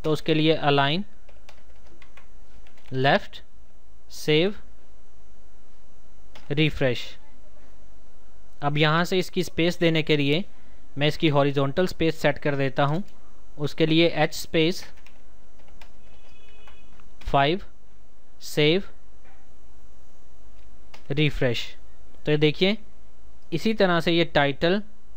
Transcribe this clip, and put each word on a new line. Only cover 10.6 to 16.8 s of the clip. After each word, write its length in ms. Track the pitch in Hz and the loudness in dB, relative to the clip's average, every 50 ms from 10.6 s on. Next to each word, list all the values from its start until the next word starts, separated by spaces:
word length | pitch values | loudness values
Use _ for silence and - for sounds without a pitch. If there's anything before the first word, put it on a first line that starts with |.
| - - - - - - - 139 | -2 -2 -2 -4 -4 -2 -2 0
मैं 100 | 147 151 | 0 2
इसकी 200 | - - 165 156 | 2 4 2 4
हॉरिजॉन्टल 580 | 139 143 139 143 135 143 139 139 135 185 185 | 4 6 4 4 4 2 2 2 2 2 0
स्पेस 340 | 180 - - 165 165 156 - | 2 2 2 2 2 2 2
सेट 180 | - 147 143 - | 2 2 2 2
कर 180 | - 151 139 | 0 0 2
देता 280 | 139 139 135 131 147 143 | 2 0 2 2 2 2
हूँ, 180 | 143 151 180 202 - - - - - - - - - - 151 | 2 2 0 0 -2 -2 -2 -2 -2 -2 -2 -4 -2 -2 -2
उसके 280 | 147 139 - - 160 | -2 0 2 2 4
लिए 220 | 156 160 160 170 160 - | 4 6 6 6 4 4
एच 180 | 147 156 160 - | 2 2 2 2
स्पेस 500 | - - - - 165 156 170 196 - - - - - - - - - - - - - - - - - - - - - - - - - - - - - - - - - - - - - - - - - | -2 -2 0 2 2 4 2 2 -2 -2 -4 -4 -4 -4 -4 -4 -4 -4 -4 -4 -4 -4 -4 -4 -4 -4 -4 -4 -4 -4 -2 -4 -4 -2 -2 -2 -2 -2 -2 -2 -4 -4 -4 -4 -4 -2 -4 -4 -4